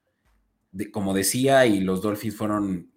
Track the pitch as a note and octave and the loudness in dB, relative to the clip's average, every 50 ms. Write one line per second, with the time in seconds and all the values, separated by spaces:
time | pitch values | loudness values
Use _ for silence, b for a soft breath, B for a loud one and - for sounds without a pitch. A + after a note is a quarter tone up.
0 | _ _ _ _ _ _ _ _ _ _ _ _ _ _ - F#2+ G#2 - - A2 | _ _ _ _ _ _ _ _ _ _ _ _ _ _ -12 -12 -12 -10 -8 -6
1 | F#2+ G2 F#2+ F#2+ F#2+ - - B2 C3 C3+ C#3 C3 B2+ A#2 G2+ F#2+ F#2 F#2 F#2+ F#2 | -4 -2 0 0 0 0 0 0 2 4 6 6 6 4 4 2 2 0 -2 -2
2 | G#2 G#2+ G#2 - A2+ A2 G2+ - A2 G#2 G#2 G#2+ G2+ G2 F#2 E2+ E2 - _ | -2 -2 -4 -4 -6 -8 -6 -4 -4 -2 -2 -2 -2 -2 -4 -6 -8 -12 _